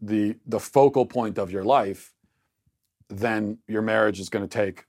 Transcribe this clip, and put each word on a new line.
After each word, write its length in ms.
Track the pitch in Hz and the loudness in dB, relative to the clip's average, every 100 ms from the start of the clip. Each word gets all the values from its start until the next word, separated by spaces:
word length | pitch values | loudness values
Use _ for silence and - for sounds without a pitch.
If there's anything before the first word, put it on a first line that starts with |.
the, 340 | 104 107 104 113 - | -4 -2 -2 -4 -6
the 140 | 107 | -6
focal 460 | - 139 139 131 123 | 2 4 6 4 0
point 320 | 123 110 101 | -2 -4 -4
of 140 | 92 | -6
your 120 | 95 | -4
life, 500 | 101 135 101 95 - _ _ _ _ _ _ _ _ _ - | 2 2 0 -6 -14 _ _ _ _ _ _ _ _ _ -16
then 520 | 98 117 110 104 110 - | -4 -2 0 -2 -6 -6
your 160 | 107 | -4
marriage 380 | 110 110 107 95 | 0 2 2 0
is 80 | 92 | -6
gonna 180 | 107 98 | -6 -4
take 380 | 117 101 - | -2 -4 -4